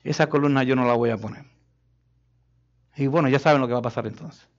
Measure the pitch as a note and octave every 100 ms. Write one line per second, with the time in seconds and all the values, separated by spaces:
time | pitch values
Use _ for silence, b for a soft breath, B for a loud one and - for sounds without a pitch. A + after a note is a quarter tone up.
0 | C3+ D3 D3+ D3 C#3+ C3+ B2+ C3 B2 A#2+
1 | A#2 A2 G#2+ - - _ _ _ _ _
2 | _ _ _ _ _ _ _ _ _ -
3 | C#3 D#3 C#3 C#3 D#3 D3 B2 B2 A2+ A#2+
4 | A2 - D#2+ - _